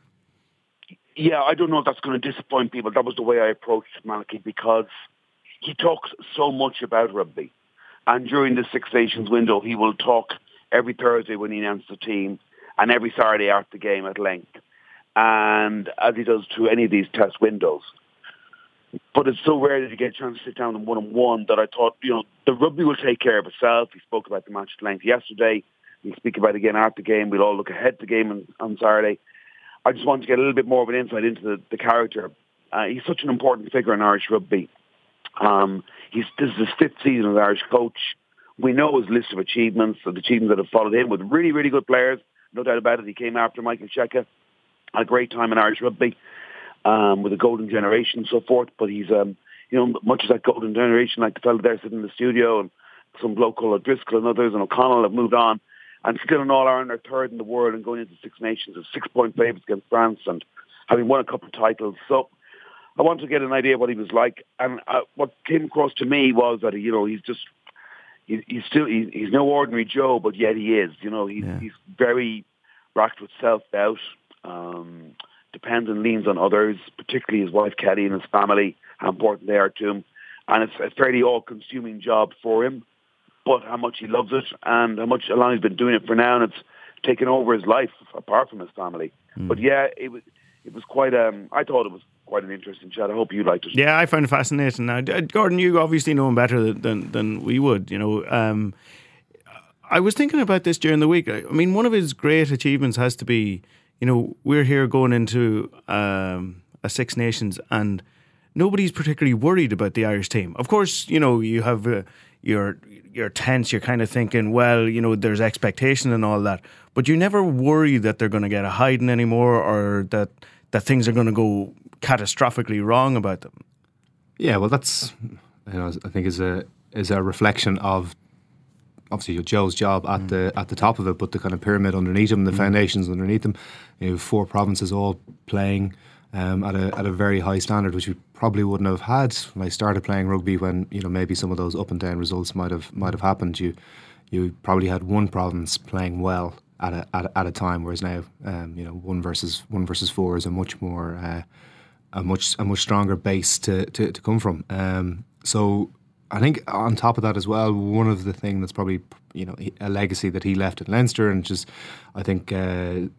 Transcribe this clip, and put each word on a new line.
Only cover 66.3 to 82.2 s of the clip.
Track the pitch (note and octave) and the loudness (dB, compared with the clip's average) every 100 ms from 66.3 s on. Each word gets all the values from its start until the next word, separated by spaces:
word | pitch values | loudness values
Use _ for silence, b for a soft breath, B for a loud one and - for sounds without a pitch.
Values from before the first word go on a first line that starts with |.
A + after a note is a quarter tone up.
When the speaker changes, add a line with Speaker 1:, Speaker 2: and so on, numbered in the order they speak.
Speaker 1:
was | A#2+ A#2+ A#2 | 4 2 2
that, | A2 | -2
you | G2+ A2 | -4 -2
know, | A2 G#2 | 0 0
he's | G#2+ | -4
just, | - A#2 - _ _ - B B B B - | -10 -12 -14 _ _ -20 B B B B -8
he, | A2 - | -8 -6
he's | B2 - | -10 -2
still, | - D3 | 0 2
he, | A2+ A2 | 0 -2
he's | - G#2 | -6 0
no | B2+ C#3+ | 2 2
ordinary | C#3+ C#3 A#2 G#2+ | 2 0 -2 -4
Joe, | C3 C3+ A#2+ | 0 2 2
but | G#2+ F#2+ | 0 0
yet | A2 A2 | 0 0
he | G#2+ A2 | 0 0
is. | F#2 D#2 | 0 -4
You | G2+ | -8
know, | A2 G2+ | -6 -6
he's, | G#2 | -6
Speaker 2:
Yeah. | G2+ F2+ | -8 -8
Speaker 1:
he's | A2 - - - | -12 -16 -12 0
very | B2 B2 A#2+ A2 - _ _ b b - | 0 2 -2 -6 -14 _ _ b b 0
racked | A2 - | 0 0
with | G2+ - | -20 -4
self-doubt, | A#2+ A2 - G2+ G#2 A2 - - _ _ | 0 0 -2 -2 -2 -2 -10 -20 _ _
um, | F2 F2 F2 F2 E2+ E2+ D#2+ - - b b | -18 -14 -12 -14 -14 -18 -20 -20 -20 b b
depends | - - A#2 A2 | -14 -4 -2 -2
and | G#2+ | -2
leans | A2 A2 G#2 | 0 0 0
on | F2+ | 2
others, | F#2+ G#2 G#2+ G2 - - | 2 4 2 0 -10 -20
particularly | - C3 - G#2+ F#2+ | -8 -6 -2 -2 0
his | |
wife | F#2+ G#2 - | 2 0 0
Kelly | G2+ G2 G2+ | 0 2 0
and | G2 | -2
his | - | 0
family, | G2+ G2+ G#2 G2+ - B B | 0 4 2 2 -2 B B
how | G2 | -6
important | F#2 G#2+ G2+ F#2+ | 0 0 0 0
they | G#2 | 2
are | G2 | 2
to | - G#2 | 0 -4
him. | G2+ - B B B - | -4 -8 B B B 0
And | A2 | 0
it's | G#2+ - | 0 -4
a | - | -6
fairly | - C3+ B2+ | 0 2 4
all-consuming | B2 A#2+ - A2 - C3 A#2 G#2+ | 4 2 -2 -18 -12 -12 -10 -8
job | A2 A2 | 0 2